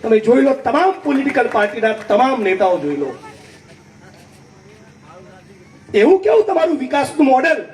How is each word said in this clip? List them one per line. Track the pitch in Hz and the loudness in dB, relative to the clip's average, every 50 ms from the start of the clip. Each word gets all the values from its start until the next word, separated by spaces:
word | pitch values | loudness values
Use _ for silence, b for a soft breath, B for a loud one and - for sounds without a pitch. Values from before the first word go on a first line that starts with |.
તમે | - 226 220 214 | 2 2 0 2
જોઈ | 214 214 247 269 | 4 2 2 4
લો, | 269 269 | 4 2
તમામ | 269 - - 247 233 302 359 381 | 0 -2 -2 -2 0 2 0 0
પોલિટિકલ | 370 - - 294 269 269 269 277 - 269 233 233 | 0 -2 -4 -2 -2 -2 -2 -2 -2 -2 -2 0
પાર્ટીના | - 220 208 208 - 226 220 220 | 0 -2 -2 -2 -2 -2 -2 -2
તમામ | 208 214 - - 208 208 254 262 269 254 | -2 -4 -4 -2 0 2 2 0 0 -2
નેતાઓ | 208 190 185 185 202 185 180 156 | -2 -2 0 0 0 0 0 -2
જોઈ | 139 147 143 | -2 -4 -4
લો. | 139 143 131 120 - - - - - - - - - - - - - - - - - - - - - - - - - - - - - - - 415 - - - - - - - - 185 - - - - - - - - - - - - - - - | -4 -6 -8 -8 -12 -18 -20 -20 -20 -20 -20 -20 -20 -20 -20 -20 -20 -20 -20 -20 -20 -20 -20 -20 -20 -20 -20 -20 -20 -20 -20 -20 -20 -20 -20 -20 -20 -20 -20 -20 -20 -20 -20 -20 -20 -20 -20 -20 -20 -20 -20 -20 -20 -20 -20 -20 -20 -18 -4 0
એવું | 202 208 285 381 381 | 2 4 4 4 4
કેવું | 381 427 440 453 415 | 4 2 2 2 2
તમારું | 415 381 330 320 339 320 | 0 0 0 0 0 -2
વિકાસનું | 269 262 254 294 285 277 - - - 302 | -4 -6 -4 -4 -4 -4 -4 0 0 2
મોડેલ | 262 262 254 269 320 311 233 - - | 4 4 2 2 0 -2 -2 -6 -14